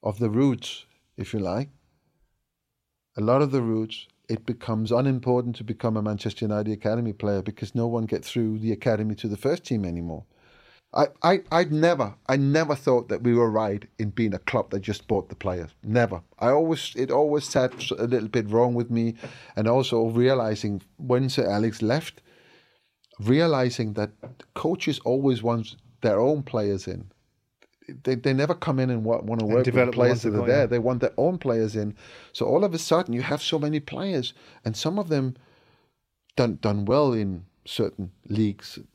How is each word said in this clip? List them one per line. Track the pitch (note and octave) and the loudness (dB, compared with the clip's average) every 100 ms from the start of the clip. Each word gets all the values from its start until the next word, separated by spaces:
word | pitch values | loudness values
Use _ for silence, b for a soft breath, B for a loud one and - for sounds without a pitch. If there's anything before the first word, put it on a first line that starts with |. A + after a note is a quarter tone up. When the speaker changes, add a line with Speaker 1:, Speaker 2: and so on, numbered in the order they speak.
Speaker 1:
of | - G2+ | -4 -2
the | A#2 | 0
roots, | A2 C#3 A#2+ - - - _ _ - | 2 2 0 -6 -14 -18 _ _ -12
if | - | -6
you | G#2+ | -4
like. | F#2 G2 C#3+ _ _ _ _ _ _ _ _ _ _ _ _ _ _ - | -2 -2 -4 _ _ _ _ _ _ _ _ _ _ _ _ _ _ -4
A | |
lot | G#2+ C3 | 2 4
of | D3 | 4
the | C3+ | 2
roots, | A#2 A2 A2 - - _ _ | 2 0 -2 -8 -16 _ _
it | A2+ - | -6 -4
becomes | A#2 - A2 A2 | -6 -4 -2 2
unimportant | A#2+ C#3 C3 B2+ B2 B2 A#2 | 2 2 0 2 0 0 -6
to | |
become | A2 A2 A#2 A2 | -8 -4 -2 0
a | |
Manchester | G#2 G#2 A2+ - A2 | -2 -2 -6 -4 -2
United | G#2 G#2+ | 0 -2
Academy | G#2 A2 A2+ A#2 | -2 -2 -2 -2
player | G2+ G#2 G2 | -4 -2 -2
because | G2 G2+ G#2+ A#2+ | -2 -8 -6 -2
no | A#2 | -2
one | A#2 A2 | -2 -2
gets | F#2+ - | -4 -4
through | A#2+ A2+ G#2+ | -2 -2 -2
the | A2 | -2
academy | G#2+ - A2 G#2+ G#2+ | 0 0 0 0 -4
to | A2+ | -6
the | G2+ | -2
first | C3+ F3 - | -2 -2 -2
team | A#2 F2+ | -2 -2
anymore. | E2+ E2+ D#2+ - b b b b b _ - | -4 -6 -10 -14 b b b b b _ 0
I, | D3 - | 0 2
I, | E3 F#3+ - | 0 0 0
I'd | E3 E3+ | 0 0
never, | D3+ E3 E3+ G#2+ G#2 - | 2 2 2 -2 -4 -2
I | C3+ | 2
never | C#3 D3 D#3+ | 2 2 0
thought | C#3+ - B2 A#2+ | -2 2 2 0
that | G2+ | -2
we | A#2+ A#2+ | 2 4
were | A#2 | 4
right | G#2+ A2 G2+ - _ | 2 0 -4 -8 _
in | G#2 | -6
being | G2+ A2 | 0 -2
a | F#2 | -2
club | - A#2 - | -2 -2 -2
that | G2 | -6
just | F#2+ G#2 - | -6 -8 -2
bought | G2+ - | -2 -2
the | - | -8
players. | F#2+ F2+ D#2+ _ | -6 -6 -8 _
Never. | G#2+ A#2 A#2 F2+ - - | -2 2 2 -2 -12 -2
I | A#2 | 2
always, | C#3+ E3 D#3+ - - | 4 2 -2 -4 -4
it | C3 | 0
always | C3+ D3+ D3 C#3 | 2 2 0 0
sat | - B2+ - - | 0 0 -2 -8
a | - A#2 | -4 0
little | B2 G#2 | 0 0
bit | A#2+ G#2+ | -2 2
wrong | A2 B2 | 2 4
with | A#2+ A#2+ | 2 0
me. | A#2 A#2 A2+ B B B - | 0 0 -4 B B B -2
And | G#2+ | 2
also | B2+ C3 A#2 A2+ | 2 2 0 2
realizing | A2+ B2+ C3+ A2 G#2+ G#2+ G2+ - _ | 4 4 4 0 -2 -4 -6 -10 _
when | C3 B2 C3 | 0 0 2
Sir | C3 G2+ | 0 0
Alex | G2+ A2+ G#2+ | 2 0 0
left, | A2 C#3+ E3 - b b b b b b b _ _ - | 0 0 -2 -16 b b b b b b b _ _ -6
realizing | G#2+ C3+ E3+ C#3+ B2+ A#2+ A2 | 2 4 4 2 0 0 -4
that | G#2+ G#2 - - - - - | -2 -6 -6 -20 -20 -16 -6
coaches | D#3 F#3 - C#3 - | -4 -2 -2 -4 0
always | C3 C#3 B2 | 2 2 2
want | A2+ A#2 A2 - _ _ | 0 -2 -4 -12 _ _
their | A#2 G2+ | 2 4
own | B2+ D3+ | 4 2
players | C#3 A#2 G#2 G2 - | -2 -2 0 -2 -4
in. | F2+ F#2+ _ _ _ _ _ _ _ - C3 | -10 -12 _ _ _ _ _ _ _ -18 -6
They, | C3 B2+ | -4 0
they | C3 | 0
never | C3 D3+ | 0 0
come | E3+ - C3+ | -2 -2 0
in | B2+ | 0
and | A#2+ | 0
wa-, | A2 A2+ | 0 -2
wanna | G#2 A2+ | 0 -2
Speaker 2:
And | G#2+ | 2
Speaker 1:
work | A#2 | 2
with | B2+ | 4
the | |
Speaker 2:
develop | B2 B2 | 4 2
the | A#2 | 4
Speaker 1:
players | B2 | 4
Speaker 2:
ones | B2 | 4
Speaker 1:
that | A2+ | 0
Speaker 2:
they've | G#2+ | 0
Speaker 1:
are | |
Speaker 2:
got, | A#2+ | 2
Speaker 1:
there. | C#3 | 2
Speaker 2:
yeah. | B2 | 4
Speaker 1:
They | A#2+ | 2
want | A#2 B2 | 0 0
their | C3 - | 0 2
own | C#3+ F3+ | 0 0
players | C3+ A2+ A2 G#2+ | 0 0 0 -2
in. | G#2 G2+ B B B | -6 -8 B B B
So | - A#2 | -6 0
all | D#3 | 2
of | G3+ | 2
a | E3 | -2
sudden | - D#3+ F3+ | 2 2 2
you | A#2+ | -4
have | - D3 | -2 -4
so | - D#3+ | -2 -2
many | D3 D3+ | 0 -2
players, | C#3+ - G3 E3 A#2+ - b b | -4 -6 -4 -2 -4 -10 b b
and | A2+ G#2+ | -6 -4
some | D#3 G3 | -2 -2
of | F3+ | -2
them | D3+ C3 B2+ b b b b b b _ _ _ - | 0 -2 -6 b b b b b b _ _ _ -2
done, | A#2+ F#2+ | 0 0
done | A2 G#2 G2+ | -2 0 2
well | C3+ C#3+ | 4 4
in | A#2 G2+ F2+ F#2 _ - | 2 -2 -6 -12 _ -14
certain | - G#2 - F2+ _ - | -4 -4 -4 -12 _ -6
leagues | G#2 G#2+ G2+ - - - | 0 0 -2 -14 -18 -20